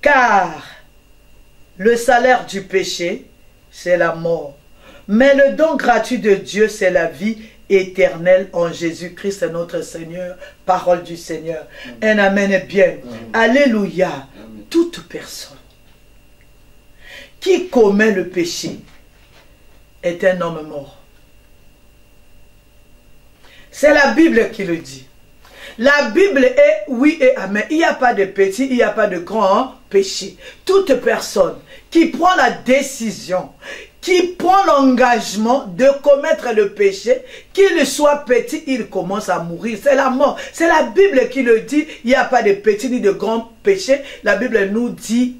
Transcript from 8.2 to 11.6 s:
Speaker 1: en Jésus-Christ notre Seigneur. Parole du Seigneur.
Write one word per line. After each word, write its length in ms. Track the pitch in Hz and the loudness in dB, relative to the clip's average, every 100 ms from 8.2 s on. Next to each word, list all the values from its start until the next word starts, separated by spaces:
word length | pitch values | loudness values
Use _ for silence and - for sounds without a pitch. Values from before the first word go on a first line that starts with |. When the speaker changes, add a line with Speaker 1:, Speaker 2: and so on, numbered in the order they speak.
| 170 185 190 | 2 2 2
Speaker 1:
en 200 | 175 170 | -4 -4
Jésus-Christ 720 | 151 170 - 170 - 202 196 165 | -2 -6 -6 -14 -10 -8 -6 -6
notre 300 | 165 170 175 | -6 -8 -8
Seigneur. 560 | 156 170 160 175 180 185 - _ | -10 -14 -14 -12 -12 -14 -20 _
Parole 380 | - 185 180 175 | -4 -2 2 0
du 140 | 170 170 | -2 -16
Seigneur. 500 | - 160 160 156 | -12 -12 -8 -10